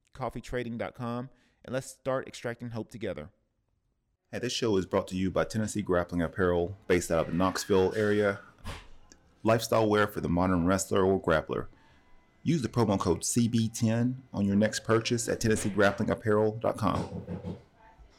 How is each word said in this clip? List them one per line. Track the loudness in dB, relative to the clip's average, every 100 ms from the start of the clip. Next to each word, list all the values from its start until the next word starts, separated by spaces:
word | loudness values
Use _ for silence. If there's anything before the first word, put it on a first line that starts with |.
| _
coffee | -8 -8 -8
trading | -8 -6 -6 -6
dot | -8
com, | -6 -6 -6 -10 -16 _ _ -8
and |
let's | -8 -8
start | -10 -4 -4 -6
extracting | -8 -8 -8 -8
hope | -10 -10
together. | -8 -8 -8 -12 _ _ _ _ _ _ _ _ _ _
Hey, | -8
this | -6
show | -2 2 2
is | 2
brought | -2 0
to | -2
you | 0
by | 0
Tennessee | 0 -2 -2 -4
Grappling | 0 0 0 -2
Apparel, | -2 0 2 2 0 -4 0
based | 2 4
out | 0 2
of |
the |
Knoxville | 2 0 0 2 4 4
area. | 2 2 2 2 0 -10 -14 -14 -12 -16 -20 -20 -20 _ _
Lifestyle | 0 0 2 2 4
wear | 4 2
for | 0
the | -2
modern | 0 2 2
wrestler | 2 2 2 2
or | 4 2
grappler. | 2 0 0 -6 -6 -14 _ _ _ -20 _ _
Use | -2 -2
the | 0
promo | 0 2 2
code | 2 0 0
C | 0 2
B | 2 -2
ten | 0 0 2 0 -2 -8
on | -2 2
your | 4
next | 2 0
purchase | 0 0 2 -2 -2
at | 0
Tennessee | 2 2 0
Grappling | 2 2 2 -2
Apparel | -2 2 2 2 0
dot | -2 0
com. | -2 -2 -4 -10 -10 -10 -10 -12 -16 _ -20 -20 -20